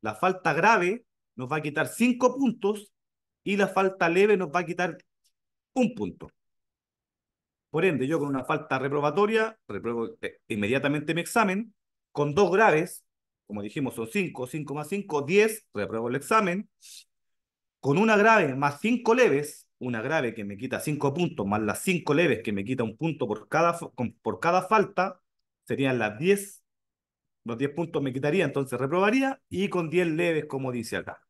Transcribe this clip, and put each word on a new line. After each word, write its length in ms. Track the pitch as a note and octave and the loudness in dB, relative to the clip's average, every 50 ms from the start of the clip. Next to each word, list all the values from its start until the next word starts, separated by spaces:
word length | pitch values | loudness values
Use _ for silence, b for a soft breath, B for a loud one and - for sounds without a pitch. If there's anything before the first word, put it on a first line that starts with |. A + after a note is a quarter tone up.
La 140 | - A2 G#2+ | -6 -6 -6
falta 380 | - - F#3 F#3 - - E3+ D3 | 0 0 0 0 2 0 0 0
grave 520 | D3 E3 G#3 A#3 G#3 F3 F3+ G#3 B3 _ _ _ _ _ _ _ | 2 4 4 4 4 4 0 -2 -4 _ _ _ _ _ _ _
nos 160 | - B2+ B2 | -12 -8 -4
va 60 | D3+ D#3 | -4 -4
a 40 | |
quitar 260 | C#3+ D3+ C#3+ E3 D3 C3 | -4 -4 -2 -2 -2 -2
cinco 500 | - - A3+ B3 A#3+ A#3+ B3+ B3 B3 C#4 | 0 0 2 2 2 4 2 0 2 2
puntos 540 | C#4 B3 - - - G3 G#3+ G3+ - _ _ _ _ _ _ _ _ _ _ _ _ | 0 0 0 0 -2 -2 -2 -2 -6 _ _ _ _ _ _ _ _ _ _ _ _
y 140 | - G3 G3 | -2 2 2
la 100 | G3+ F#3+ | 2 2
falta 420 | F#3+ F#3+ G3 F#3+ F#3+ - F3+ E3+ | 2 2 2 2 2 0 0 2
leve 280 | E3+ F3+ G3 G#3+ G#3+ G3 | 4 4 6 6 4 2
nos 120 | F#3 D#3 | 2 -2
va 100 | C#3 F3 | -2 -2
a 60 | F3+ | -2
quitar 320 | D#3 F3 E3+ F3 F3+ D#3 - _ _ _ _ _ _ _ _ _ _ _ _ _ _ _ | -2 -4 -4 -4 -4 -4 -8 _ _ _ _ _ _ _ _ _ _ _ _ _ _ _
un 220 | C4 B3 G#3 - | 0 0 0 0
punto. 360 | - G#2+ F#2 - - D#2+ D#2 _ _ _ _ _ _ _ _ _ _ _ _ _ _ _ _ _ _ _ _ _ _ _ _ _ _ _ _ | -4 -8 -8 -8 -12 -18 -20 _ _ _ _ _ _ _ _ _ _ _ _ _ _ _ _ _ _ _ _ _ _ _ _ _ _ _ _
Por 160 | - D3+ E3+ | -2 0 2
ende, 220 | F#3+ E3 C3 C3 C3+ | 2 2 2 0 0
yo 120 | D#3+ C#3 | 0 -2
con 100 | C#3+ C#3+ | -2 -2
una 160 | C3+ C3+ B2+ | -4 -4 -2
falta 340 | - D#3 D3 D3+ - C#3+ C3+ | -2 -4 -4 -2 -2 -4 -2
reprobatoria, 800 | B2+ C#3 C#3 D3 C#3+ D3+ D3 G3 G#3 G#3+ A3 A3+ A3 A3 A3 _ _ _ | -2 -2 -2 0 0 0 2 2 2 2 2 0 0 0 -4 _ _ _
repruebo, 420 | G#2+ G2 - A2+ A#2 A#2 A2+ G#2+ - _ | -10 -8 -6 -4 -4 -4 -4 -6 -8 _
eh, 180 | - G2+ - _ _ _ | -10 -10 -10 _ _ _
inmediatamente 680 | A2+ G#2 G#2 G2+ B2 C3+ C3+ C#3+ C#3+ D3+ D3 D3+ D#3+ | -4 -2 0 0 0 0 0 0 -2 -2 -2 -4 -4
mi 80 | E3 | -4
examen. 520 | E3+ - - A#3 A3+ G3 F#3 G3 A#3 - _ _ _ _ _ _ _ _ | -4 -2 0 0 2 2 0 -2 -6 -8 _ _ _ _ _ _ _ _
Con 220 | _ - D3 D3 C#3+ | _ -4 -2 -2 4
dos 180 | D#3+ G3+ F3 | 4 4 4
graves, 520 | F3 G3 A3+ - D#3 D3+ E3+ F#3 - - _ _ _ _ _ _ _ _ _ | 6 6 6 6 6 4 0 -2 -8 -16 _ _ _ _ _ _ _ _ _
como 160 | _ G#2 G#2 | _ -10 -10
dijimos, 340 | G2+ G#2+ - D#3 C#3 B2 A2 | -10 -8 -6 -4 -4 -4 -4
son 120 | A2+ A2+ A2+ | -6 -10 -4
cinco, 400 | - G3+ F#3+ D#3 - - B2+ B2+ | -2 -2 -2 -2 -4 -8 -10 -8
cinco 260 | - D#3+ D3+ B2+ C3+ | -8 -10 -8 -8 -8
más 140 | D3+ D3+ D3 | -8 -8 -6
cinco, 340 | G3 G3+ G3 G3+ D#3 D3 C3+ | -6 -6 -6 -2 -2 -4 -2
diez, 440 | C3 F3+ G3+ G#3 A3+ A3 - _ _ _ | 2 4 4 4 4 2 -4 _ _ _
repruebo 360 | G2+ G2+ F#2+ G#2 A2+ A#2 A#2+ | -6 -6 -4 -4 -4 -4 -2
el 60 | B2 | -4
examen. 540 | C3+ C3+ - A3+ A3 G#3+ F3+ F3 G3 G#3+ _ _ _ B B B B B _ _ _ _ _ _ _ _ _ _ _ _ _ _ _ | -4 -2 2 2 2 4 2 -2 -4 -6 _ _ _ B B B B B _ _ _ _ _ _ _ _ _ _ _ _ _ _ _
Con 180 | - C3 C#3+ E3+ | 0 2 2 4
una 200 | G#3+ A3+ A3 G#3+ | 4 4 6 6
grave 380 | G#3 A3+ A3+ G#3+ F3+ C#3+ C3 | 6 6 6 6 4 2 0
más 240 | C3+ C#3+ C#3+ C#3 - | 0 0 -2 -2 0
cinco 340 | - G#3+ B3 A#3+ A#3+ G#3+ A3+ | -2 0 0 0 2 2 4
leves, 540 | B3+ B3 G#3 C#3 C#3 D3 C#3+ - - _ _ _ _ | 6 6 6 4 2 0 -4 -10 -16 _ _ _ _
una 240 | B2+ B2+ B2 A2+ | -6 -6 -4 -4
grave 320 | G#2+ C3 D#3 D#3+ C#3 A#2 G#2+ | -4 -2 -2 0 0 -2 -4
que 100 | - G#2 | -6 -10
me 140 | G2 G2+ G2 | -10 -10 -10
quita 220 | B2 B2+ A#2 G2+ | -8 -6 -6 -4
cinco 340 | - - D3+ C#3 C#3 C#3 C3+ | -4 -4 -4 0 0 -2 0
puntos, 320 | E3 F3+ E3 - - G#2+ | 0 -2 -2 -2 -4 -2
más 160 | G2 G#2 G#2+ | 0 0 0
las 200 | A2 G#2 - - | 0 0 -2 -2
cinco 320 | - - F#3 E3+ - - D3+ | -2 -2 -2 -2 0 0 2
leves 280 | C#3+ F3 D#3+ B2 G#2+ - | 2 4 2 2 0 -2
que 100 | A#2 G#2 | -4 -4
me 100 | G2 G2 | -4 -4
quita 200 | G2+ C3 C3+ A#2+ | -4 -2 -2 -2
un 140 | A2 G#2+ _ | -4 -4 _
punto 300 | D3+ E3 D3+ C#3+ B2+ A2+ | -4 -4 -4 -4 -4 -4
por 200 | G#2+ G#2+ - _ | -4 -6 -6 _
cada 260 | - D#3 E3 E3+ E3+ | 0 2 2 2 0
fa-, 160 | E3+ D#3+ - _ | -2 -8 -14 _
con, 200 | - B2 A2+ - _ | -6 -6 -6 -6 _
por 180 | _ A#2 G#2 - | _ -6 -6 -2
cada 240 | - E3+ F3 F#3 F#3 | 0 2 2 2 2
falta, 580 | F#3 A3 A3 G3 G3+ - - F3+ G3 - _ _ _ _ _ _ _ _ _ _ | 2 2 2 2 2 0 -2 -2 -2 -2 _ _ _ _ _ _ _ _ _ _
serían 340 | - B2 A2+ C#3 C3+ B2+ B2 | -6 -2 0 0 0 2 2
las 180 | A2 G#2+ G2+ A2 | 0 -2 -2 -2
diez 460 | D3 F3+ G3+ G3 G3 - - - _ _ _ _ _ _ _ _ _ _ _ _ _ _ _ _ _ A2+ | 2 2 2 2 2 -10 -16 -20 _ _ _ _ _ _ _ _ _ _ _ _ _ _ _ _ _ -8
los 100 | A#2 A2+ | -4 -2
diez 140 | C3+ C#3 | -2 -2
puntos 320 | C#3+ - E3+ D#3+ - D#3 C#3 | -2 -2 -6 -2 -2 -2 -2
me 80 | C3+ | -2
quitaría, 320 | B2 C3+ C3+ D3 D3+ G3 F3 | -4 -2 -2 0 2 2 0
entonces 340 | C#3 - C#3+ C#3 B2+ - A#2 | 0 0 -2 -4 -2 -4 -4
reprobaría, 640 | C3+ C3+ D3+ F3+ F#3+ G#3+ G#3+ C4+ C4+ C4+ C4+ - _ _ | -4 0 0 2 2 4 4 2 2 0 -2 -6 _ _
y 200 | - F3 G3 G3+ | -4 -2 -2 0
con 200 | - F3+ E3+ D#3 | 0 -2 -2 0
diez 160 | C#3+ F3+ F3+ E3+ | 0 0 0 2
leves, 400 | D#3 D#3 F3 F3 E3 D#3 D3 D3+ | 0 0 0 0 0 0 -2 -4
como 220 | - C3+ C3 B2+ B2 | -6 -6 -4 -4 -4
dice 240 | B2 A2 - - F#2 | -4 -6 -4 -6 -6
acá. 280 | E2 - - - _ _ | -6 -8 -12 -16 _ _